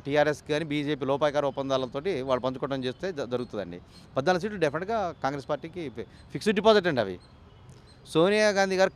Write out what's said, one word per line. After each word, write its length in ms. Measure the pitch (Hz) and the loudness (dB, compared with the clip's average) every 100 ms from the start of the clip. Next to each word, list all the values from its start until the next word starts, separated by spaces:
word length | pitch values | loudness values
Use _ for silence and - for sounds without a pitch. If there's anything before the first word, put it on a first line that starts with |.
| 135 | 0
టీఆర్ఎస్ 360 | 143 151 147 - | 2 2 0 -2
కానీ 140 | 151 160 | -4 -2
బీజేపీ 340 | 147 143 147 131 | -4 -2 -2 0
లోపాయికార 340 | 139 151 143 143 | 2 2 2 -2
ఒప్పందాలతోటి 600 | 131 135 131 127 139 160 160 135 | -2 -2 -2 -2 -4 -4 -4 0
వాళ్ళు 140 | 127 127 | 0 0
పంచుకోవడం 380 | 131 143 135 127 | -4 -4 -4 -4
చేస్తే 200 | 123 185 160 | -4 -6 -6
జ-, 80 | 120 | -4
జరుగుతుందండి. 460 | 123 123 107 90 87 - - - - | -4 -4 -6 -8 -10 -16 -20 -8 -2
పద్నాలుగు 260 | 139 185 | 2 0
సీట్లు 160 | 202 208 | 0 0
డెఫినెట్గా 340 | 160 143 185 226 185 151 | 0 0 -4 -2 -2 -2
కాంగ్రెస్ 240 | 139 143 131 | -4 -4 -6
పార్టీకి 320 | 147 165 180 156 117 | -6 -6 -10 -10 -10
ఫి-, 120 | 107 - - | -14 -14 -12
ఫిక్స్డ్ 240 | 147 202 208 | -4 0 4
డిపాజిట్ 280 | 208 208 175 | 6 6 4
అండి 100 | 135 101 | 0 0
అవి. 120 | 90 - - - - - - - - - | -4 -12 -20 -20 -20 -20 -20 -20 -20 -4
సోనియా 360 | 156 175 208 214 196 | 2 4 4 2 4
గాంధీ 180 | 196 185 | 2 4
గారు 100 | 190 | 2